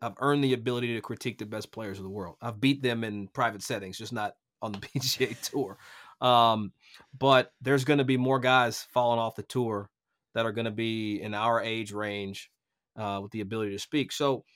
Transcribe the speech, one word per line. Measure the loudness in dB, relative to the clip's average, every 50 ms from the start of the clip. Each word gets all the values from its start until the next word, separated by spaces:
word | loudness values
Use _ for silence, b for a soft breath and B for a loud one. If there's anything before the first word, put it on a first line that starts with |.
I've | -8 -8 -4 -2
earned | 0 2 2 4 4
the | 2 2
ability | 0 0 -2 -2 0 0 -2 -2
to | -4
critique | -4 -6 -8 -6 -6 -6 -6 -6
the | -8
best | -8 -8 -8 -8 -10
players | -10 -8 -8 -8 -8
of | -8 -8
the | -8
world. | -8 -8 -8 -8 -10 -10
I've | -8 -8 -4 2
beat | 2 2 2 2
them | 0 0 0 0 -2
in | -4 -6 -6 -8
private | -8 -4 -2 -2 -2 -2 -4 -6
settings, | -6 -6 -6 -6 -10 -12
just | -12 -10 -8 -6
not | -6 -6 -6 -6 _ _ _ _ -10
on | -10 -8
the | -8 -8
<laughs> |
P | -8 -6 -6 -4
G | -2 -2 -2 0 -2
A | -2 -2
Tour. | -6 -8 -6 -4 -4 -4 -4 -8 B B B B B B B B B
Um, | 4 6 8 8 8 6 4 2 -2 -6 -10 _ b b b b b b -6
but | 2 6 6 8 6 6 2 _ -6
there's | 0 2 2 2 4
gonna | 4 4 4 4
be | 4 2
more | 2 4 2 2 4
guys | 4 6 6 6 6 4 0 -4 -6 -2 0
falling | 2 4 4 2 2
off | 0 -2 -4
the | -8 -10
tour | -4 -2 -2 -2 0 -2 -4 -6 -10 _ _ _ _ _ _ _ _ -2
that | -2 -2
are | 0
gonna | 0 -2 -4 -4
be | -2 -2 -2 -2 -2 -2 -2 -2 -4 -4
in | -4 -4 -2
our | 0 2 2 2 2
age | 0 -2 -4 -4 -4 -6
range, | -6 -6 -4 -4 -4 -4 -6 -6 -8 -10 -14 -18 _ _ _ _ _ _ _ _ -10
uh, | -6 -6 -4 -4 -4
with | -6 -6
the | -6 -6
ability | -6 -4 -4 -4 -2 -2
to | -4 -6
speak. | -6 -2 -2 -2 -2 -2
So | -2 -2 0 0 0 -2 -6 _ _